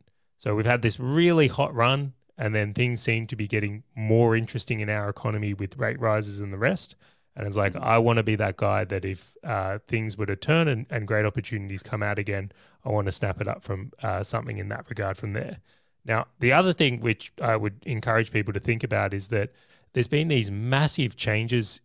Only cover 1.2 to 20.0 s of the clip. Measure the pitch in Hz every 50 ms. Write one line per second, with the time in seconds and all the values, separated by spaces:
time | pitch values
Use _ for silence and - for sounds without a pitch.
1.2 | 170 175 170 160 151 123 - - 143 143 151 117 117 123 135 139 143 139 - _
2.2 | _ _ _ - 113 104 107 107 104 104 101 - 123 123 120 110 - - 113 113
3.2 | 113 107 120 107 107 98 - 107 104 101 101 107 - _ _ 113 110 107 110 113
4.2 | 120 117 113 113 113 - - 120 - - 120 107 107 104 107 104 104 101 101 -
5.2 | - 107 107 107 107 104 101 98 101 92 - 139 127 110 123 - 113 110 107 107
6.2 | 104 101 101 101 104 98 98 98 113 143 190 - - - - _ _ _ _ _
7.2 | _ _ _ - 101 101 98 104 98 98 90 - - 113 113 117 113 117 117 113
8.2 | 107 113 107 101 107 98 95 - - 101 101 101 98 90 98 95 92 98 95 -
9.2 | - - - - - 165 113 98 95 95 98 107 - - 120 113 110 110 98 101
10.2 | 107 98 101 95 - - 151 165 165 151 131 110 123 - - 117 107 98 110 107
11.2 | 107 107 - 120 98 - 117 104 98 98 98 95 - - - 107 104 104 104 107
12.2 | 101 104 101 98 98 98 - _ - - _ _ _ - 110 104 98 98 92 -
13.2 | - 101 92 - 104 101 98 - - - 101 95 95 - - - - 104 95 95
14.2 | 98 - - 113 110 - 107 101 98 98 107 120 - - 110 107 101 95 98 -
15.2 | - 104 101 - - - - - _ _ _ _ _ _ _ _ _ - 113 110
16.2 | - - _ _ 120 120 131 160 185 185 165 - 160 135 120 113 113 120 110 -
17.2 | - - _ - 127 117 113 110 107 104 101 - - - 127 107 - 123 113 113
18.2 | 113 - - 110 104 104 101 98 - - 117 113 - 101 110 104 101 95 101 101
19.2 | 95 95 117 104 101 - - _ _ _ _ _ _ _ _ 127